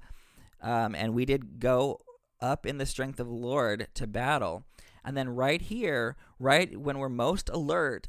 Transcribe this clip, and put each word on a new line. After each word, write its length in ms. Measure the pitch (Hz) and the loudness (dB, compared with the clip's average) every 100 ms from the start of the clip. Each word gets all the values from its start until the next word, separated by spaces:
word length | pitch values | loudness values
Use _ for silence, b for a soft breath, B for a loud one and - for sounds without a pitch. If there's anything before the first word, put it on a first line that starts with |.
| B B B B B B | B B B B B B
um, 340 | 113 117 117 82 | 0 2 2 0
"And 180 | 110 | 0
we 120 | 117 131 | 2 2
did 340 | 135 123 117 | 0 -2 -2
go 400 | 123 127 139 - - - _ - | 2 4 2 -2 -12 -20 _ -4
up 260 | 127 143 117 | -2 -2 -4
in 120 | 139 | -4
the 80 | 135 | -4
strength 340 | - 135 131 | -4 -4 -4
of 80 | 120 | -6
the 60 | |
Lord 560 | 120 120 139 117 107 - - | -6 0 2 2 0 -4 -6
to 120 | 107 | -4
battle." 560 | 104 127 147 95 90 - B B B | 0 2 2 0 -4 -10 B B B
And 140 | - 139 | -6 -4
then 120 | 131 | -2
right 320 | 123 135 165 | 2 2 2
here, 540 | - 226 196 131 117 - B B | -2 -2 0 0 0 -4 B B
right 420 | 131 151 180 101 | 4 6 4 -2
when 200 | 143 139 | -4 -2
we're 100 | 135 | -2
most 400 | 120 131 196 - | 0 2 0 -2
alert 580 | 170 147 170 143 107 | -2 0 2 0 -2